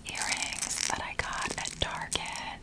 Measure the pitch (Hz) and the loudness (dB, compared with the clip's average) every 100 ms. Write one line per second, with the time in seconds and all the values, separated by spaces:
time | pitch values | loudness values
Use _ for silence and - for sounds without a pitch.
0 | - - - - - - - - - - | -2 -2 0 2 0 0 0 2 2 2
1 | - - - - - - - - - - | 0 0 0 0 0 0 -2 0 0 0
2 | - - - - - - | 0 0 0 -2 -4 -4